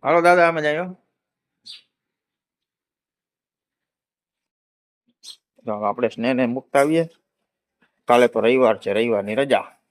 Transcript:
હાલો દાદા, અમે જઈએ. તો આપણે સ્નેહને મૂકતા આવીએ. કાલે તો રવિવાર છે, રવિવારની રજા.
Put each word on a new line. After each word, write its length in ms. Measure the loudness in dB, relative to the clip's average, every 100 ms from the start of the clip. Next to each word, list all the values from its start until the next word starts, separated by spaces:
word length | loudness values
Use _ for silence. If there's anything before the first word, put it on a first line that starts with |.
હાલો 180 | 0 2
દાદા, 260 | 4 4 2
અમે 140 | 0
જઈએ. 240 | -4 -4 -8 -14 _ _ _ _ _ _ -20 -20 _ _ _ _ _ _ _ _ _ _ _ _ _ _ _ _ _ _ _ _ _ _ _ _ _ _ _ _ _ _ _ _ _ _ -20 -20 _ _ -12
તો 60 |
આપણે 380 | -6 -6 -2 -4
સ્નેહને 380 | -2 -4 -2 -2
મૂકતા 340 | -4 -4 0
આવીએ. 220 | 2 0 -4 _ _ _ _ _ _ _ _ _ 0
કાલે 200 | 4 4
તો 140 | 2
રવિવાર 360 | 0 2 2 0
છે, 140 | -4
રવિવારની 420 | -2 -2 -2 -4 -4
રજા. 460 | -2 -2 -4 _ _